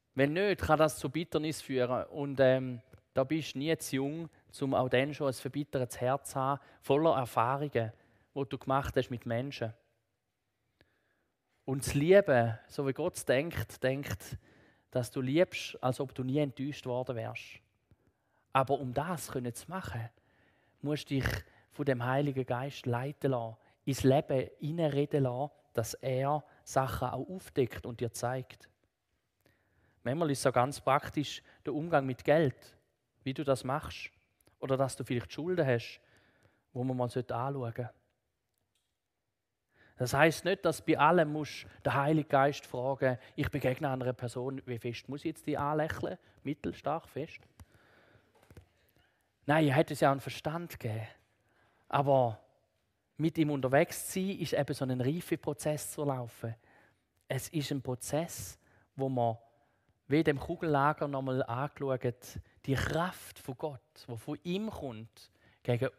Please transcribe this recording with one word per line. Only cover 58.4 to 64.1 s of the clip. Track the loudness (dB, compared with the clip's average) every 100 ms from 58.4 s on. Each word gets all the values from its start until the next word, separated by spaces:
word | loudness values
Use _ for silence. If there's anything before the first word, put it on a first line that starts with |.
| -14 -16 _ _ _ -4
wo | -2
man | 2 0 0 _ _ _ _ _ _ 0
wie | 2
dem | 4 0
Kugellager | -4 -4 0 4 4 2 -2
nochmal | -2 -2 -2
angeschaut, | -2 -4 -6 -6 -4 -2 -2 -4 -10 -16 -18 _ -2
die | -2
Kraft | 0 0 -2 -6 -16 -14
von | -12 -8
Gott, | -8 -8 -16 -20
die | -14